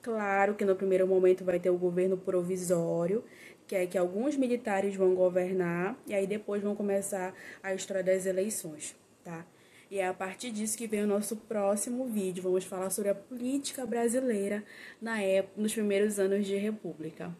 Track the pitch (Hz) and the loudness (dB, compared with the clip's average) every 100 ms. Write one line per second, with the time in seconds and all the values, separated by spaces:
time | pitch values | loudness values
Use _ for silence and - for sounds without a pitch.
0 | - 226 202 196 196 208 202 190 196 185 | -4 -2 0 4 4 2 2 2 4 4
1 | 185 190 185 185 185 175 180 180 180 175 | 6 6 6 4 2 0 2 2 2 2
2 | 185 190 185 180 175 185 180 175 170 170 | 0 0 0 0 0 -4 0 0 2 0
3 | 175 208 - - - - _ 196 180 190 | 0 0 -4 -18 -20 -20 _ -2 0 0
4 | 180 190 262 285 254 240 233 196 196 196 | 0 0 -2 0 0 0 0 0 0 2
5 | 190 185 180 180 180 185 175 170 185 254 | 4 6 4 4 0 0 0 0 -2 -4
6 | - 202 196 208 208 202 202 202 208 196 | -4 -2 0 -4 -4 -2 -2 -2 0 0
7 | 196 196 185 190 - - 196 190 185 190 | -2 -4 -6 -8 -18 -12 -6 -6 -4 -2
8 | 185 190 185 185 202 214 165 151 - - | 2 2 2 0 -2 -4 -8 -12 -14 -16
9 | _ _ - 165 170 _ - - - 196 | _ _ -14 -14 -14 _ -20 -20 -10 -2
10 | 185 185 190 190 247 214 220 - 226 214 | -2 -2 -6 -6 -8 -4 -4 -4 -2 0
11 | 208 202 208 220 - 214 196 208 202 247 | 2 2 0 -6 -4 0 2 2 -2 -4
12 | 262 214 190 180 185 185 185 190 190 - | -2 -2 -2 -2 0 0 0 -6 -4 -2
13 | 202 196 - 247 247 277 277 - 247 233 | 0 -2 -4 -8 -2 -2 -4 -8 -4 0
14 | 233 240 262 208 196 208 208 - - - | 2 2 0 0 0 -4 -6 -18 -20 -12
15 | 220 226 196 190 190 - 214 220 208 196 | -6 -2 2 2 2 -2 -2 0 2 2
16 | 214 202 190 196 196 196 202 214 180 156 | 2 2 2 2 0 0 -2 -4 -8 -10
17 | 156 - 175 175 | -10 -8 -10 -10